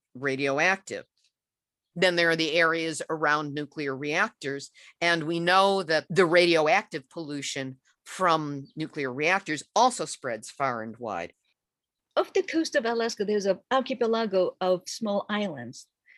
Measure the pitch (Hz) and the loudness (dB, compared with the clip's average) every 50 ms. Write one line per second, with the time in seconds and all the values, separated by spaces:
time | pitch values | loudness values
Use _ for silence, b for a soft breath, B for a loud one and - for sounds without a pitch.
0 | _ _ _ 127 131 139 131 131 139 139 139 143 160 180 190 196 _ - 113 92 | _ _ _ -6 -4 -4 -2 0 0 0 2 2 2 2 2 0 _ -12 -12 -12
1 | - _ _ _ _ _ _ _ _ _ _ _ _ _ _ _ _ _ _ 175 | -12 _ _ _ _ _ _ _ _ _ _ _ _ _ _ _ _ _ _ 2
2 | 180 185 175 170 175 170 165 160 160 156 147 175 170 165 165 165 160 165 156 - | 2 2 4 4 2 2 2 2 0 0 2 2 2 2 2 0 -2 -4 -6 -6
3 | 160 - 160 156 156 147 151 151 151 147 139 147 147 139 _ 160 151 139 135 131 | -6 -6 -4 -2 0 2 2 0 0 -4 -6 -6 -8 -8 _ -8 -6 -6 -6 -6
4 | 143 147 147 175 202 226 - _ - 139 139 139 139 - B B B B B B | -6 -4 -2 -2 -2 -2 -4 _ -10 -8 -8 -8 -12 -16 B B B B B B
5 | 170 170 170 165 151 151 170 170 170 175 185 190 196 196 196 196 185 147 160 156 | 0 2 2 2 0 -4 -4 -2 2 4 6 6 6 6 4 0 0 0 0 0
6 | 143 _ 175 165 190 165 165 180 180 175 170 160 156 151 170 196 - - - 156 | 0 _ 2 4 4 6 6 6 6 6 6 4 4 4 2 2 0 -2 -10 -12
7 | 127 _ - 170 165 143 147 143 135 - - 143 135 131 131 131 _ _ _ _ | -12 _ -14 -12 -10 -8 -8 -8 -8 -8 -6 -6 -8 -8 -10 _ _ _ _ _
8 | _ - - - 185 180 165 160 151 147 143 139 139 - _ 151 156 - - 156 | _ -18 -6 0 2 2 4 2 0 -2 -6 -8 -10 -12 _ -8 -8 -8 -6 -6
9 | 143 131 123 131 151 160 185 196 196 - 156 143 - _ _ 202 233 254 240 - | -6 -6 -4 -2 0 2 2 0 0 -4 -6 -6 -8 _ _ 4 4 4 2 0
10 | 165 - - - - 131 117 110 - - - - 143 135 123 113 110 113 110 113 | -8 -8 -10 -10 -8 -6 -6 -6 -8 -14 -6 -2 -2 -2 -2 -2 -6 -8 -10 -10
11 | 120 113 98 87 85 82 - _ _ _ _ _ _ _ _ _ _ _ _ _ | -8 -6 -6 -6 -6 -8 -12 _ _ _ _ _ _ _ _ _ _ _ _ _
12 | _ _ _ - 359 - - 392 370 - - 320 320 - - 294 226 226 233 233 | _ _ _ -2 -2 0 0 -2 -2 0 -2 -4 -4 0 -2 -2 0 0 -2 -2
13 | 226 233 226 - 208 190 214 208 190 196 190 185 _ _ 247 269 254 262 269 - | -2 -4 -4 -4 -4 -2 -2 0 0 0 -2 -2 _ _ 0 0 0 -2 -2 -2
14 | 240 226 226 226 226 214 190 190 180 - - _ 190 185 185 175 180 - - - | 0 0 0 0 0 0 2 2 2 2 0 _ 0 0 0 0 -2 -10 -10 -6
15 | 233 214 202 202 - - 214 208 208 196 156 135 120 117 - - - _ _ _ | -4 -2 -2 -2 -2 -2 -2 -2 -2 -4 -6 -8 -12 -12 -14 -16 -20 _ _ _
16 | _ b b | _ b b